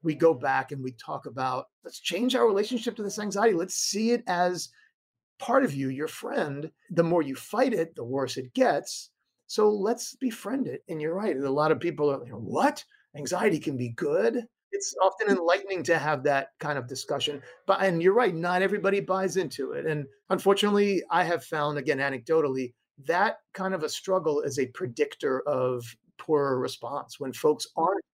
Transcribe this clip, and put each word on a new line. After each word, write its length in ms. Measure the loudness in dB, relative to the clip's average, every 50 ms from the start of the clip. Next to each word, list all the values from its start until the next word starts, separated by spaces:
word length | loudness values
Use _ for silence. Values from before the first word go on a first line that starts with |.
we 140 | -2 -4 0
go 180 | 4 4 4 4
back 380 | 4 0 0 0 0 0 -2
and 100 | -6 -6
we 120 | -6 -6 -8
talk 320 | -8 -12 -10 -10 -8 -8
about, 400 | -10 -6 -4 -4 -2 -4 -4 -8 _ _ _ _
let's 160 | -18 -18 -8
change 340 | -6 -4 -2 0 0 2 4
our 140 | 4 4
relationship 480 | 4 4 4 0 0 -2 -2 -4 -4 -6
to 80 | -4 -8
this 160 | -6 -6 -6
anxiety. 340 | -6 -4 -2 2 2 4 4
Let's 220 | 2 -2 -2 -4
see 360 | -4 -2 -2 -2 0 2 2
it 120 | 2 0 0
as 420 | -2 0 2 2 0 0 -2 -8 -12 _ _ _ _ _ _ _ _ _ _ _ _ _ _
part 260 | -4 2 2 4 4
of 80 | 2 0
you, 160 | -2 -4 -4
your 180 | -4 -4 -6
friend. 640 | -8 -8 -10 -10 -4 -2 -2 -2 -2 -4 -8 -8 -12 _ _ _ _
The 140 | 2 2 4
more 180 | 4 4 2
you 140 | 2 0 -4
fight 380 | -8 -10 -6 0 2 2 2 2
it, 220 | 0 -2 -2 -4
the 100 | -12 -8
worse 320 | -4 -2 -2 -2 -2 -4
it 160 | -8 -8 -6 _
gets. 560 | 2 4 4 4 2 -2 -6 -12 -12 -12 -16 _ _ _ _ _ _ _
So 220 | _ 0 4 4 4
let's 460 | 4 4 0 0 -2 -2 -4 -12 -8
befriend 520 | _ -4 -4 -4 -4 -8 -6 -4 -4 -4 -4
it. 160 | -6 -8 _
And 140 | -8 -6 -4
you're 120 | -4 -2 -2
right. 220 | -2 -2 -2 -2
And 80 | 0 0
a 80 | 0
lot 220 | 2 2 4 4 2
of 80 | 2
people 280 | 0 -4 -2 0 0 0
are, 140 | 0 0 -6
you 80 | -12
know, 80 | -12 -10
"What? 460 | -10 -4 0 2 2 2 2 0 -14 _ _ _ _ _ _
Anxiety 420 | -10 -6 -4 -2 2 2 2 2 2
can 160 | -2 -4 -4
be 140 | -2 -4 -4
good?" 580 | -4 -4 -2 0 2 2 2 2 0 0 -6 -6 _ _ _ _
It's 240 | -8 -6 -6 -6 0 2 2
often 240 | 2 2 2 2
enlightening 560 | 2 2 2 4 2 2 2 2 -4 -6 -4 2
to 140 | 2 2
have 260 | 2 2 0 -2 0 2
that 280 | 2 2 2 0 -2 _ _
kind 180 | -6 -4 -4 -4
of 80 | -6
discussion. 540 | -8 -10 -12 -6 -4 -4 -2 -2 -4 -6 -6 -12 -16 -20 -14 _
But, 140 | 0 2 4
and 200 | 4 2 2 4
you're 120 | 4 4 6
right, 200 | 6 4 2 0
not 280 | 0 -2 0 2 2
everybody 400 | 2 2 2 0 0 2 0 0
buys 340 | 0 0 -2 0 0 0 0
into 380 | -2 -2 -4 -4 -6 -6 -4 -4
it. 120 | -4 -2
And 200 | -2 -2 -2 -4 -8 -12 _ _ _
unfortunately, 720 | -4 0 4 4 4 4 4 2 4 4 4 4 2 0 -2 0
I 140 | 2 2 2
have 180 | 2 0 -2 -2
found, 340 | -4 -2 -2 0 0 -2
again, 200 | -2 0 0 0
anecdotally, 760 | 0 0 -2 -2 -6 -2 2 2 4 4 2 0 -2 -4 -6 _ _ _ _ _ -16 -4
that 340 | -2 2 2 2 2 0 -6 _ _ _
kind 200 | -6 -4 -4 -2
of 100 | -2 -4
a 60 | -4
struggle 500 | -6 -6 -2 0 0 0 2 2 0 0
is 180 | -2 -2 -2
a 100 | -2 -2
predictor 720 | -2 -2 -8 -8 -8 -2 -2 -2 -2 -2 _ -2 -2 -2 0
of 420 | -2 -2 0 0 0 0 -2 -4 -6 -10 -16 _ _ _ _
poorer 400 | -18 -2 2 2 4 4 2 2
response 640 | 0 0 -4 -6 -8 -8 -6 -6 -6 -8 -8 -12 -10
when 140 | -8 -8 -8
folks 340 | 0 2 2 2 2 -2 -8 _
aren't 300 | 0 0 2 0 -2 -4 _